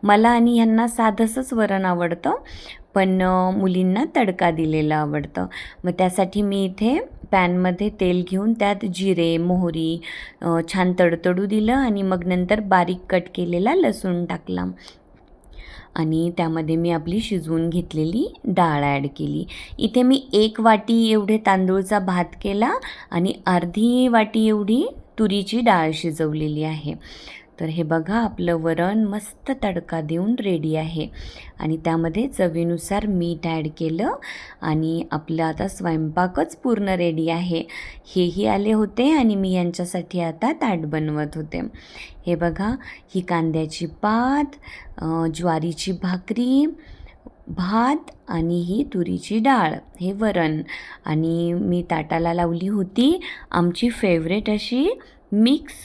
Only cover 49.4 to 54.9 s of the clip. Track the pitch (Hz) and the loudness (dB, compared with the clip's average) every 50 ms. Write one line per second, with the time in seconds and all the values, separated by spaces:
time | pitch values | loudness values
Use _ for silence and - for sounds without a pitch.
49.4 | 220 277 269 233 185 156 160 - - - - - 180 185 196 202 220 214 190 180 | 4 4 4 4 2 0 0 -4 -10 -16 -14 -6 -6 -4 -2 0 -2 0 2 2
50.4 | 170 160 156 156 - - - - - - - - _ - 151 156 160 165 165 170 | 2 2 0 -2 -4 -6 -12 -14 -14 -16 -20 -12 _ -2 0 0 0 0 0 0
51.4 | 170 170 170 175 202 190 175 175 175 - 170 160 156 156 160 165 165 170 170 175 | 0 0 0 0 0 0 0 0 0 -2 -4 -4 -2 -2 -2 -2 0 0 0 0
52.4 | 175 170 170 170 180 196 214 208 190 190 - - 240 285 339 370 330 - - - | 0 0 0 -2 -2 -2 -2 -2 -2 -2 0 2 4 4 4 2 -2 -10 -14 -16
53.4 | - - - 175 175 175 175 - - 240 233 - - 196 175 165 160 165 185 214 | -14 -4 0 2 2 2 2 0 -2 -2 0 0 2 2 2 2 2 0 -2 -2
54.4 | 208 - 214 208 - - 240 247 285 370 | 0 0 -2 -2 -2 -2 0 0 2 0